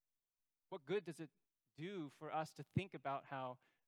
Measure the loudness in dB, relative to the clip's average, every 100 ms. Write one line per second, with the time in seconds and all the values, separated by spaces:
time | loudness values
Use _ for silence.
0 | _ _ _ _ _ _ _ -8 2 2
1 | 2 -4 -6 -10 _ _ _ -4 -2 -2
2 | -4 -4 0 2 2 -2 -2 -2 0 -2
3 | 0 0 0 -2 -2 -4 _ _